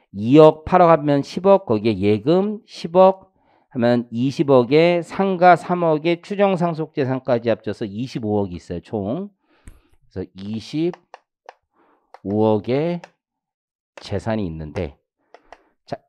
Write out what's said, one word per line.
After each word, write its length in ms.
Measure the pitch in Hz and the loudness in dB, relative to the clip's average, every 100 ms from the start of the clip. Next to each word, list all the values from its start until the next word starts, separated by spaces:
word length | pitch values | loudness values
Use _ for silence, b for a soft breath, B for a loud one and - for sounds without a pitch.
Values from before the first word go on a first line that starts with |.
| b | b
이억, 540 | 98 107 143 156 156 - | -8 4 8 8 6 0
팔억 240 | 185 175 | 2 4
하면 320 | 160 147 143 | 4 2 -2
십억, 420 | 139 - 185 196 | -2 -2 2 2
거기에 320 | - 107 107 98 | 2 -2 0 0
예금 640 | 101 107 110 180 202 214 - | 0 0 0 0 0 -6 -14
십억 640 | - 175 175 185 190 - _ _ _ _ | -16 -4 4 4 4 -8 _ _ _ _
하면 380 | - 120 120 120 | -2 0 0 -2
이십억에 920 | 117 131 131 143 135 117 147 170 175 | -4 -4 -2 2 4 4 4 4 0
상가 520 | 165 - 196 185 180 | -4 -4 -4 2 4
삼억에 680 | 170 - 180 170 156 160 170 | 4 2 -2 0 0 -2 -4
추정 340 | - 196 196 185 | -6 -2 0 0
상속 360 | 170 156 151 | -2 -4 -8
재산까지 580 | - 127 131 - 120 117 | -4 -4 -4 -2 -2 0
합쳐서 340 | 107 - 98 | -4 -4 -8
이십오억이 680 | 110 101 127 143 110 104 101 87 | -8 -8 -10 -8 -4 -2 -4 -8
있어요, 240 | - 87 | -12 -14
총. 500 | - 110 98 143 202 _ b b b b b b _ | -8 -8 -6 -8 -10 _ b b b b b b _
그래서 180 | - 92 92 101 110 - 151 170 175 _ - _ _ - - _ _ _ _ _ - | -14 -14 -14 -12 -12 -10 -6 -6 -6 _ -20 _ _ -20 -20 _ _ _ _ _ -16
이십오억의 760 | 98 104 110 107 104 131 165 175 - _ _ _ _ _ _ _ _ | -6 0 2 0 -2 -4 -4 -6 -10 _ _ _ _ _ _ _ _
재산이 500 | - - 101 110 110 95 | -20 -10 -8 -6 -6 -6
있는데, 520 | 80 78 73 82 - _ _ b b b b b b | -8 -10 -8 -10 -10 _ _ b b b b b b
자, 120 | _ - | _ -18